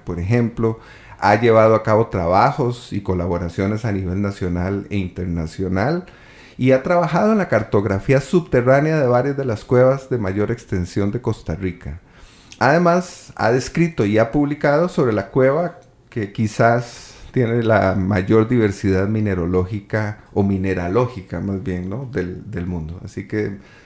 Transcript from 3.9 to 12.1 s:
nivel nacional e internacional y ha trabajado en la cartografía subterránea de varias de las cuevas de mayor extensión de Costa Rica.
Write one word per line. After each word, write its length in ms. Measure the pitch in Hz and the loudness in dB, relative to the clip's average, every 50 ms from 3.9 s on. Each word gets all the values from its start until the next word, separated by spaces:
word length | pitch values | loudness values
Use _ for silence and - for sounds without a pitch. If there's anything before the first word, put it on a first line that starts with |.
nivel 300 | 101 95 95 90 92 101 | -4 -2 -4 -4 -2 -2
nacional 640 | 101 98 98 - 95 90 87 87 90 95 101 98 - - | -2 -4 -4 -4 -4 -4 -2 -2 -2 -2 -4 -4 -6 -4
e 80 | 104 | -4
internacional 1080 | 101 92 87 - 90 90 90 85 85 80 82 - - 95 90 92 92 110 143 165 180 180 - - - - - - - - - - | -4 -4 -4 -6 -6 -6 -4 -4 -4 -6 -6 -6 -6 -4 -2 0 0 0 0 -2 -4 -6 -10 -20 -20 -20 -20 -20 -20 -20 -16 -6
y 140 | - 127 131 | 0 2 4
ha 120 | 131 131 | 4 2
trabajado 500 | - 180 175 175 170 156 160 180 208 214 | 2 2 0 0 0 0 0 2 2 2
en 60 | 226 208 | 2 2
la 100 | 180 - | 0 2
cartografía 720 | 117 104 107 - - 104 101 104 98 98 - - 131 135 | 0 0 0 2 0 0 2 0 -2 -2 0 2 2 2
subterránea 760 | - - - 170 165 - - 123 117 127 135 139 151 156 160 156 | 2 2 0 0 0 2 0 2 4 4 4 4 4 2 0 2
de 80 | 135 | 2
varias 300 | 120 123 123 131 143 135 | 2 2 2 2 0 -2
de 80 | 139 135 | -4 -2
las 220 | 123 - - - | -4 -4 -4 -2
cuevas 420 | - 127 123 127 131 135 135 - - | 2 4 6 6 6 4 0 -2 -4
de 80 | 127 | -4
mayor 340 | 117 104 92 95 104 104 120 | -2 -2 -2 -2 0 -2 -2
extensión 600 | - - - - 104 92 87 - - 104 98 101 | -2 -6 -6 -4 -4 -4 -2 -2 -2 -2 -2 -2
de 80 | 110 123 | -2 -4
Costa 360 | - 117 107 - - - 82 | -4 -4 -6 -6 -6 -8 -6
Rica. 440 | 98 95 92 - - - 71 76 87 _ _ | -4 -4 -6 -6 -8 -12 -14 -14 -14 _ _